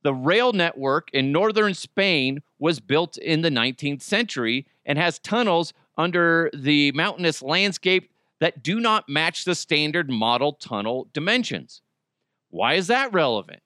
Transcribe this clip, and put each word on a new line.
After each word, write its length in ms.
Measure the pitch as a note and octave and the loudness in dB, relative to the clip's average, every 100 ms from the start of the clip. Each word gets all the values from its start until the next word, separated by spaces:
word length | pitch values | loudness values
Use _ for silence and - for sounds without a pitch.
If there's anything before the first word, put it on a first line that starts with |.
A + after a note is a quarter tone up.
The 100 | D3 | -2
rail 380 | C3 C3+ G3+ B3 | 0 2 4 4
network 560 | G#3 E3+ - C3+ C#3+ - | 2 0 0 0 0 0
in 180 | C3+ C3+ | -2 2
northern 420 | D3+ G#3+ G#3+ G#3+ | 2 2 2 0
Spain 680 | F3+ - - G3 D#3+ C3 C#3 _ _ | -2 -6 0 2 2 0 -4 _ _
was 220 | D#3 D3 | -2 -2
built 360 | A2 C#3+ F3 - | 0 0 0 -6
in 240 | D#3+ D#3 | -2 0
the 80 | E3 | 2
nineteenth 540 | B2+ B2 B2+ D3 C#3 | 2 0 -2 -6 -6
century 640 | - G3+ A#3 - A#2 B2+ - _ - | -2 -2 -2 -2 -2 -2 -6 _ -4
and 140 | C#3+ | 0
has 180 | F3 - | 0 -2
tunnels 560 | - A3 A3+ E3+ E3 _ _ - | -4 0 2 2 0 _ _ -4
under 540 | F3 F3 E3+ E3 E3 | 0 2 2 2 0
the 380 | D3 C3+ D3 C#3+ | -2 2 4 4
mountainous 500 | C3+ F#3+ D#3 E3+ - | 2 -2 0 -2 -2
landscape 720 | C3 F3 G3+ E3+ F#3 F#3 - _ _ _ | -2 0 0 0 0 0 -2 _ _ _
that 200 | D#3+ C#3+ | -4 -2
do 200 | C3+ G#3+ | -4 -2
not 260 | A#3 G#3+ - | 0 0 -2
match 380 | C#3+ E3 - F3+ | -2 -2 -2 -4
the 100 | E3+ | -4
standard 540 | - D3+ D3+ E3+ D3 | -2 -2 0 -2 -2
model 420 | A#2 A2+ A#2+ D3 | 0 0 2 0
tunnel 560 | C#3+ - G#2+ G#2+ B2+ - | -4 -8 -4 -4 -6 -6
dimensions. 680 | D3+ E3+ B3 - G#2+ - - _ _ _ _ _ _ _ | -6 -2 -2 -2 -8 -12 -20 _ _ _ _ _ _ _
Why 240 | E2+ A2+ | -2 0
is 140 | E3 F3+ | 0 0
that 260 | B3 C4+ | 0 0
relevant? 480 | F#3 C#3+ A2 D#2+ - | 0 0 0 -6 -20